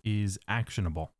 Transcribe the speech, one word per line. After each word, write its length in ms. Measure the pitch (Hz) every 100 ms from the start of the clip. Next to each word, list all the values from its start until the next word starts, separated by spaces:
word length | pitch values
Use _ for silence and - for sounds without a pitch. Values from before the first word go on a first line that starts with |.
is 340 | 107 104 101 98 -
actionable. 680 | 113 113 - 90 80 -